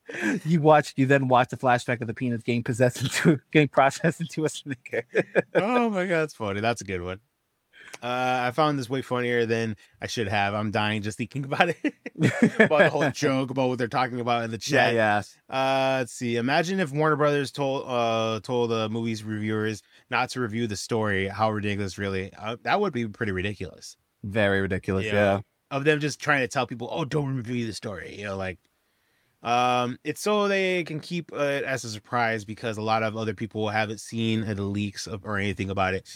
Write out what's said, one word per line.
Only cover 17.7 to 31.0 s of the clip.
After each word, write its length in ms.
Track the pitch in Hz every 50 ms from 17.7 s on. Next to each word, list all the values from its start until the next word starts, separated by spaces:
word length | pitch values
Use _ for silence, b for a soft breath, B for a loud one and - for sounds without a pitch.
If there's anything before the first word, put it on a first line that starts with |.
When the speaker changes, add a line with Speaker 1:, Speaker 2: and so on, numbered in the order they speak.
| 131 135 -
Speaker 2:
uh, 540 | 131 127 120 117 113 113 113 110 113 110 110
told, 320 | - - 127 120 120 113 117
uh, 160 | 113 110 110
movies 340 | 110 117 113 117 110 107 107
reviewers 580 | 110 110 107 104 107 110 107 107 110 107 101 b b b b b b
not 200 | 123 120 127 127
to 100 | - 127
review 260 | 123 107 104 117 120
the 100 | 107 101
story. 520 | 92 - - 120 110 110 107 101 95 95 98
How 220 | 101 104 110 110
ridiculous, 480 | 107 107 101 104 104 98 104 95 - -
really. 340 | 101 98 95 95 95 95 -
Uh, 220 | - 98 107 120 117 -
that 180 | 120 151 202
would 120 | 208 196 139
be 140 | 123 117 110
pretty 240 | 101 - 117 107 95
ridiculous. 640 | 92 90 104 107 - 92 80 - - - - - _ _ _ _ _ -
Speaker 1:
Very 360 | 104 98 113 104 101 98 98
ridiculous, 460 | 98 92 98 90 - - 95 95 98
Speaker 2:
Yeah. 60 | 107 104
Speaker 1:
yeah. 280 | 104 104 98 98 98 98 _ _ _ _ -
Speaker 2:
Of 140 | 143 139 139
them 160 | 156 151 147
just 200 | 147 147 - -
trying 200 | - 151 147 139 127
to 60 | 113
tell 180 | - 135 123
people, 220 | - 131 113 117 120
"Oh, 140 | - - -
don't 300 | 123 147 151 143 135 135
review 300 | 131 110 117 127 120 117
the 60 | 113 95
story." 420 | - - 113 98 85 76 - - 95
You 60 | 101
know, 120 | 104 98
like, 220 | 98 95 92 90 - _ _ _ _ _ _ _ _ _ _ _ _ _ _ _ _ -
um, 560 | 117 120 123 123 123 123 123 123 123 127 - -
it's 160 | 147 147 - -
so 260 | 208 214 208 202 202
they 360 | 196 196 190 185 185 180 165
can 160 | 147 156 151